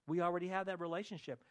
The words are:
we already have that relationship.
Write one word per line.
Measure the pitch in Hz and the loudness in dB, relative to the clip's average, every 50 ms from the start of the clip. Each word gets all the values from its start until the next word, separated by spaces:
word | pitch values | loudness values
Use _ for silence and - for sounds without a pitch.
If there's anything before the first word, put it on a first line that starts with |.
| _ | _
we | 147 160 175 | 0 2 4
already | 170 175 175 175 180 185 | 4 4 4 2 0 0
have | 190 190 190 | 0 0 0
that | 190 185 170 | 0 -2 -2
relationship. | 170 170 165 180 214 - 214 156 - 147 123 - _ _ | -2 -2 -2 -2 -4 -4 -8 -8 -6 -8 -8 -8 _ _